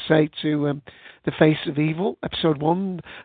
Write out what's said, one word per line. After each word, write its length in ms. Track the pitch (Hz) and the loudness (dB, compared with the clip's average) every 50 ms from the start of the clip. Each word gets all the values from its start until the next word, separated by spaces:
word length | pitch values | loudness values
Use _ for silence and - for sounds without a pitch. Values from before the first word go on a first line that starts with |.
| - - | 0 2
say 220 | 156 156 156 151 - - - | 4 4 4 2 0 -4 -2
to, 260 | 151 151 147 143 143 | -2 0 0 0 -2
um, 120 | 135 147 - - - - - - - _ - | -4 -4 -8 -18 -20 -20 -20 -20 -18 _ -8
The 60 | 160 - - | -6 2 4
Face 200 | 165 156 156 - - 165 | 4 4 4 2 -2 -4
of 100 | 143 143 | -2 0
Evil, 400 | 151 156 156 160 190 233 - - - | 0 0 0 -2 -4 -4 -4 -6 -8
Episode 360 | - - - - 165 151 139 | -10 -8 -2 0 0 0 2
one, 400 | 151 156 170 185 196 190 185 165 - - - - | 2 0 0 0 -2 -6 -6 -8 -12 -14 -18 -18